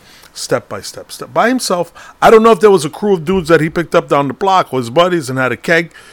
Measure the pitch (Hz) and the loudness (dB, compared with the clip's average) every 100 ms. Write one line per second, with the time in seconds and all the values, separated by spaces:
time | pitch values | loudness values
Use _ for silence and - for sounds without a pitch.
0 | _ - - - - 127 - 101 - 101 | _ -20 -20 -16 -6 -4 -4 -14 -14 -18
1 | - - 139 139 220 262 - 180 165 - | -20 -18 -6 -2 0 -2 -4 -4 -6 -12
2 | - _ 180 220 226 202 208 190 156 - | -20 _ 4 4 4 4 4 2 0 -6
3 | 208 185 151 190 156 160 156 180 165 175 | -2 -2 -2 -4 2 0 2 -4 -2 -2
4 | 147 147 143 120 196 185 147 131 117 143 | 0 -2 -2 -2 0 0 0 -4 -2 0
5 | 180 175 135 131 127 113 - 170 170 - | 2 0 -4 -4 -2 -4 0 0 -2 -12
6 | - | -20